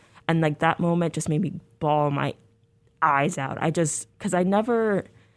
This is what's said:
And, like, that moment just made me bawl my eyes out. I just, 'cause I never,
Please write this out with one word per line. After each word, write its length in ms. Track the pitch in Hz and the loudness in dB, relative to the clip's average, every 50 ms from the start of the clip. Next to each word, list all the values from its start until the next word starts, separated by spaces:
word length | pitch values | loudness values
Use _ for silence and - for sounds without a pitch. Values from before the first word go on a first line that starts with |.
| _ _ _ - - | _ _ _ -10 -4
And, 140 | - 165 165 | 0 0 2
like, 180 | 160 156 147 - | 2 0 0 2
that 220 | 165 160 - - | 2 0 2 2
moment 340 | 175 170 170 175 170 160 - | 0 0 2 0 0 -2 -2
just 140 | 160 151 - | -4 -2 -2
made 140 | 156 151 147 | -2 0 -2
me 100 | 143 - - - _ _ _ | -2 -4 -8 -12 _ _ _
bawl 320 | - 151 151 151 147 147 | -2 0 2 2 2 0
my 240 | 143 139 135 139 - - _ _ _ _ _ _ _ _ _ _ _ _ 160 | 0 -2 -2 -4 -6 -8 _ _ _ _ _ _ _ _ _ _ _ _ 2
eyes 360 | 156 143 139 139 156 175 - | 2 4 2 2 0 -2 -4
out. 180 | 135 135 - - | -6 -6 -6 -4
I 100 | - 165 | -2 -2
just, 380 | 160 175 165 151 - - - - _ _ | 0 0 0 0 -2 -6 -10 -12 _ _
'cause 160 | - 208 175 | -4 -2 0
I 80 | 180 185 | 0 2
never, 600 | 185 196 208 220 240 240 226 220 214 202 185 - - - - - _ _ | 2 2 0 0 0 0 0 0 0 0 -2 -4 -6 -14 -20 -20 _ _